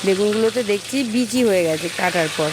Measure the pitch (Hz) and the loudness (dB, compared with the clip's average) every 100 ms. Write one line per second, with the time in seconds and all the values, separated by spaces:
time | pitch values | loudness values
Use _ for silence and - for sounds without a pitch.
0 | 190 190 208 214 226 233 208 202 - 269 | 0 0 0 2 0 0 -2 -2 -2 -4
1 | 247 226 233 247 233 185 165 156 165 - | 0 -2 0 2 4 4 2 0 -4 -2
2 | 180 170 156 - 156 | 0 0 -2 -2 -4